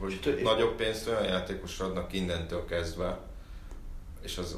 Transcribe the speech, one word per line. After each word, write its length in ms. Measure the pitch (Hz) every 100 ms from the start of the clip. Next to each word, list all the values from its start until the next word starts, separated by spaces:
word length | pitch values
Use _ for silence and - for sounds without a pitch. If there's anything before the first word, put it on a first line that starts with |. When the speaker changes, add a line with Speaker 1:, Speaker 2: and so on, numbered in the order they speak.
Speaker 1:
hogy 100 | 95
Speaker 2:
És 60 | 95
tö-, 180 | 147 135
és 60 |
Speaker 1:
nagyobb 320 | 120 107 113 107
pénzt 320 | 110 110 117
olyan 160 | 110
játékosra 600 | 98 92 - 95 90 - 95
adnak 260 | 90 87
innentől 520 | 98 90 85 82 87
kezdve, 540 | - 85 82 85 87 - - - - - - - - - - -
és 160 | 87 92
az 180 | 85